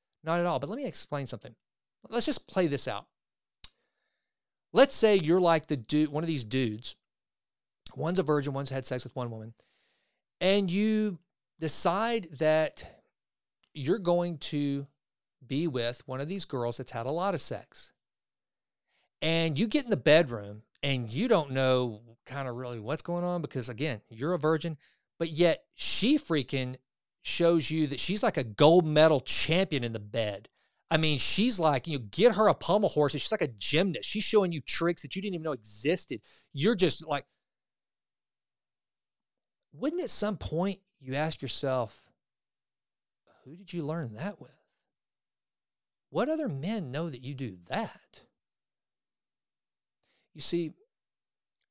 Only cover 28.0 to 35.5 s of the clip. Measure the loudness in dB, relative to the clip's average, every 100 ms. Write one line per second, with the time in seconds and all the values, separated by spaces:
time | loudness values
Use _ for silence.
28 | -2 0 0 0 -2 6 8 8 8 8
29 | 8 6 2 0 2 2 0 -2 -4 -6
30 | -6 -4 -4 -4 -12 _ _ _ 0 2
31 | 4 2 2 2 2 2 2 2 0 -6
32 | -4 4 4 6 4 4 2 2 2 2
33 | 2 0 -2 -2 -2 -4 0 2 2 -2
34 | -4 -2 2 4 2 0 -2 0 0 -2
35 | -6 -6 -6 -6 -6